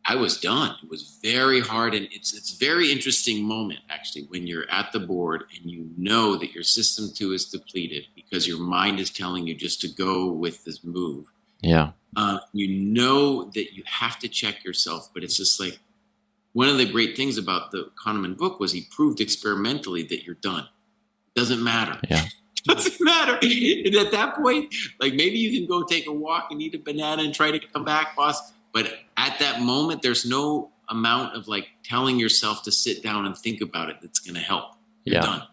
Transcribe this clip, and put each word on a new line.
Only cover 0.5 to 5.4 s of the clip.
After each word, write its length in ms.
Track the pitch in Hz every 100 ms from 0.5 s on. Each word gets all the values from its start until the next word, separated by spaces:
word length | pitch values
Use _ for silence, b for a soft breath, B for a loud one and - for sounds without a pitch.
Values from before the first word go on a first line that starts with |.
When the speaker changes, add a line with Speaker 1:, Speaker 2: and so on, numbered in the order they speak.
| 123 143 -
Speaker 1:
It 80 | 80
was 300 | 80 - -
very 380 | 110 123 131 127
hard, 340 | 113 113 117
and 140 | 107 98
it's, 220 | 98 -
it's 220 | - - 95
a 20 |
very 340 | 135 170 160
interesting 520 | 131 135 123 - 107
moment, 380 | 107 110 104 76 _
actually, 340 | 76 - 76
when 240 | 73 90 87
you're 200 | 85 -
at 200 | 95 101
the 60 | 113
board 440 | 87 90 85 82